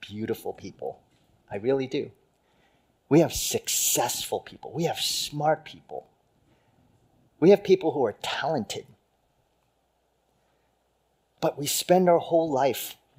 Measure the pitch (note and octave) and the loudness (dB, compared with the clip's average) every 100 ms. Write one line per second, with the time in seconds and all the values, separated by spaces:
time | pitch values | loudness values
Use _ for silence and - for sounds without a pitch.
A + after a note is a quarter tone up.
0 | - G#2 A2 A2 F#2 - G2 - - - | -14 -8 -6 -6 -8 -12 -14 -12 -12 -12
1 | _ _ _ _ - G#2 A#2 C3+ C3 D3 | _ _ _ _ -14 -6 -2 -2 -2 -6
2 | - - _ _ _ _ _ _ _ _ | -8 -14 _ _ _ _ _ _ _ _
3 | - D3 C#3+ - - A2 - - - - | 2 4 4 0 -4 -4 -2 -2 0 0
4 | A#2+ - - A2 - - - - D#3+ - | 0 -4 -4 -6 -8 -18 -10 -4 -2 -2
5 | - - - D3 D3+ D3+ - E2 - D2 | -4 -4 -6 -2 0 0 -4 -20 -16 -14
6 | - _ _ _ _ _ _ _ _ _ | -16 _ _ _ _ _ _ _ _ _
7 | _ _ _ - E3 G3 - F#3 D#3+ C#3+ | _ _ _ 2 6 6 6 2 2 0
8 | A2+ - - - C#3+ D3+ G2+ - - _ | -2 -2 -8 -4 -2 -2 -4 -10 -14 _
9 | _ _ _ _ _ _ _ _ _ _ | _ _ _ _ _ _ _ _ _ _
10 | _ _ _ _ _ _ _ _ _ _ | _ _ _ _ _ _ _ _ _ _
11 | _ _ _ - D#3+ - C#3+ - - F3+ | _ _ _ -4 -4 -2 -4 -2 4 4
12 | F3+ E3+ - E3 D#3+ C3 C#3 A2 - - | 6 4 4 0 2 2 2 0 -8 -16
13 | _ | _